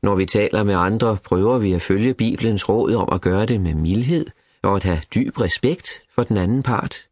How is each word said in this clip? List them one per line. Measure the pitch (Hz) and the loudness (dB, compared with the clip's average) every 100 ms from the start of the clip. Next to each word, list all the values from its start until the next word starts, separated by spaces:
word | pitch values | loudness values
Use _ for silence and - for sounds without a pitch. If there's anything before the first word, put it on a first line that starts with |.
Når | 98 98 | 2 0
vi | 92 | 0
taler | 107 104 107 | 0 0 0
med | 101 95 | 0 2
andre, | 90 110 117 104 | 2 2 0 -2
prøver | - 90 101 127 | 0 2 2 2
vi | 104 | 2
at | 90 | 0
følge | - 98 120 | 0 0 2
Bibelens | 123 113 - 113 101 - | 0 -2 0 0 0 0
råd | 107 - 113 | 0 2 0
om | - | 0
at | 92 | 0
gøre | 90 95 113 | 0 0 0
det | 117 | 0
med | 90 | 0
mildhed | 78 80 98 123 170 - - _ _ | 0 0 0 0 -2 -4 -12 _ _
og | 98 98 | -2 0
at | |
have | 95 82 - - | 0 -2 -2 -2
dyb | 262 - | -2 -2
respekt | 98 - 127 175 - - _ | -2 0 -2 -2 -8 -12 _
for | - | -6
den | 120 104 | -2 0
anden | 92 127 | 0 0
part. | 131 113 - - - | 0 -2 -4 -12 -16